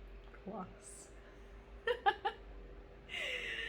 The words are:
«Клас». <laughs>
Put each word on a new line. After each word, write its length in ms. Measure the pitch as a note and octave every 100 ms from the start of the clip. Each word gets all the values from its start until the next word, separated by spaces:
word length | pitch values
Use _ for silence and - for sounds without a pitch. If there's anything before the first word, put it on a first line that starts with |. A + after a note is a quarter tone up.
| - - - -
«Клас». 640 | F#3+ G#3 F3+ - - - - - - - - - - - -
<laughs> 440 | A#4+ - - A4 - - - - - - - - - C5 B4 - -